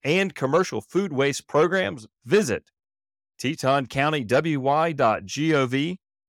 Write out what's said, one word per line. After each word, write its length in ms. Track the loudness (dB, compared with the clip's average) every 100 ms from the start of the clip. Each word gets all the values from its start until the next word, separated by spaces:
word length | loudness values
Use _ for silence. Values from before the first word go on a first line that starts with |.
and 280 | 2 0 0
commercial 480 | -2 0 0 0 -4
food 320 | -4 -2 -2
waste 360 | 0 0 0 -2
programs, 580 | 2 2 2 -2 -6 -16 _
visit 460 | 0 2 2 -2 _ _ _ _ _ _ _ _
teton 500 | -8 -2 0 0 0
county 360 | -2 0 0
W 380 | 0 0 2 -2
Y 320 | 0 0 0
dot 320 | 2 0 0
G 280 | -4 -4 0
O 120 | 2 2
V 320 | 0 -4 -6 _ _